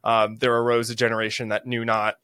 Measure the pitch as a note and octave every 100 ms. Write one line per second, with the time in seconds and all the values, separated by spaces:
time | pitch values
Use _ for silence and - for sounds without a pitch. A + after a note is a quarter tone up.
0 | A2 A2+ G#2+ A2 B2+ A#2 A#2+ A#2 A#2 A#2
1 | A#2+ A2+ A2 - A2+ G#2 B2 A#2+ A#2 A2
2 | G#2+ -